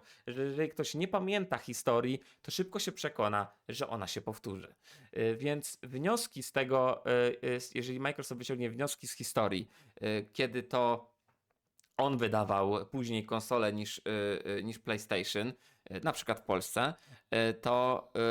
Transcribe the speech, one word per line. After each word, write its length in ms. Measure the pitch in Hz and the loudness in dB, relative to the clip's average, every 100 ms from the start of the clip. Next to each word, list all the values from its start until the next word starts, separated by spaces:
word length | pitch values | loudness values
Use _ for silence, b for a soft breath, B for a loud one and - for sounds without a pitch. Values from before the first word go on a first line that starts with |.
| B B - | B B -8
że 160 | 123 | -4
jeżeli 260 | 139 139 156 | -2 0 -2
ktoś 260 | - 147 | -2 -4
nie 140 | 151 185 | -2 0
pamięta 500 | 202 185 202 185 117 | 0 0 0 0 -4
historii, 600 | - 120 - 120 123 131 B B | -4 -2 4 4 4 -2 B B
to 80 | - | -6
szybko 280 | - 185 208 | -4 -4 -4
się 140 | 190 | -4
przekona, 600 | - 151 - 104 104 101 _ - | -4 -4 0 2 2 -2 _ -10
że 200 | 117 139 | -6 -4
ona 180 | 113 95 | -4 -6
się 140 | 107 | -6
powtórzy. 540 | 113 107 110 95 - - B B B 117 | -6 -8 -8 -8 -12 -20 B B B -2
Y, 200 | 113 113 | 0 0
więc 420 | 143 147 - - | -2 -2 -6 -10
wnioski 600 | 123 131 170 233 - 143 | -8 -2 0 0 -2 -10
z 100 | - | -4
tego, 520 | 139 131 131 127 - - | -2 2 4 4 2 4
y, 420 | 123 123 120 123 | 4 4 2 -2
y, 60 | |
s-, 200 | 123 - | -2 -2
jeżeli 260 | 131 123 127 | -4 -4 -2
Microsoft 380 | 139 147 139 123 | -2 -4 -6 -8
wyciągnie 320 | 123 127 120 | -4 -2 -2
wnioski 380 | 113 143 - - | -2 -4 -4 -10
z 40 | |
historii, 560 | - 117 - 104 95 110 b b - | -8 -2 2 2 2 -4 b b -6
y, 260 | 107 107 104 | -2 -2 -2
kiedy 300 | - 127 123 | -2 -2 -2
to 540 | 120 127 120 117 - _ _ _ _ _ _ _ _ - | -2 2 4 2 -4 _ _ _ _ _ _ _ _ 0
on 220 | 139 131 | 2 2
wydawał 680 | 113 107 104 98 98 104 98 | 2 2 2 2 2 0 -2
później 380 | 135 117 113 | -6 -2 -2
konsole 480 | 107 110 - 123 107 | -2 -4 0 2 2
niż, 260 | 104 104 - | 0 -4 -6
y, 40 | 123 107 101 98 - 101 | -4 0 0 -2 -2 -4
y, 60 | |
niż 140 | 104 113 | -6 -8
PlayStation, 680 | - 107 - 98 90 101 117 | -4 -4 -2 -2 0 -2 -4
y, 520 | - _ _ - 92 | -6 _ _ -12 -6
na 100 | 160 | -4
przykład 280 | - - 165 | -2 -2 -2
w 20 | |
Polsce, 520 | - 92 - 107 135 165 B B _ 113 113 | 0 0 0 0 0 -2 B B _ 2 2
y, 40 | |
to, 540 | 113 120 123 127 127 - - 117 | 2 2 4 4 2 -2 0 4